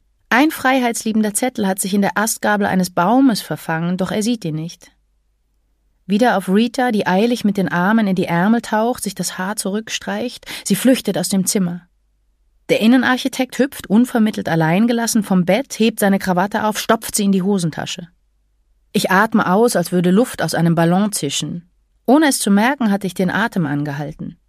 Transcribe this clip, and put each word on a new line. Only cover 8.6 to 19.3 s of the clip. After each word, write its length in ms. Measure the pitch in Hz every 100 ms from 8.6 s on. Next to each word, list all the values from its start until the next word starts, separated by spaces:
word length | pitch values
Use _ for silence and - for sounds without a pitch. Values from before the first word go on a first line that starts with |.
taucht, 400 | - 214 226 247
sich 120 | 202
das 220 | - 175 -
Haar 200 | 185 214
zurückstreicht. 920 | 202 208 220 - - 202 240 - - -
Sie 100 | -
flüchtet 440 | 196 254 254 - 175
aus 100 | 175
dem 160 | 190
Zimmer. 380 | 185 208 175 175 _ _ _ _ _ _ _ _ -
Der 100 | 151
Innenarchitekt 800 | 220 254 240 254 269 - 254 -
hüpft, 300 | 277 - -
unvermittelt 600 | 208 254 233 214 208 -
alleingelassen, 760 | 160 160 180 233 233 226 226
vom 220 | 202 185
Bett, 340 | 175 214 - -
hebt 220 | 226 226
seine 180 | 202 196
Krawatte 460 | 185 175 202 214
auf, 140 | 214 214
stopft 360 | - 226 -
sie 100 | -
in 80 | 196
die 100 | 196
Hosentasche. 680 | 185 202 165 - - - 175 _ _ _ _ _ _ _ _
Ich 180 | 208 -
atme 420 | 185 220